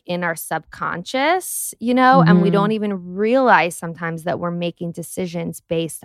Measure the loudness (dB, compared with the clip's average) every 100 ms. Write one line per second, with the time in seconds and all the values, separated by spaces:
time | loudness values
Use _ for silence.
0 | -6 -4 -4 -6 -6 -8 -8 -10 -8 -8
1 | -6 -2 0 0 -2 -8 -10 -6 -2 4
2 | 6 8 8 6 4 2 2 0 -2 -4
3 | -8 -4 0 2 6 6 4 -4 -10 -8
4 | -6 -6 -6 -4 -4 -4 -6 -6 -10 -10
5 | -10 -8 -6 -6 -8 -10 -6 -4 -4 -8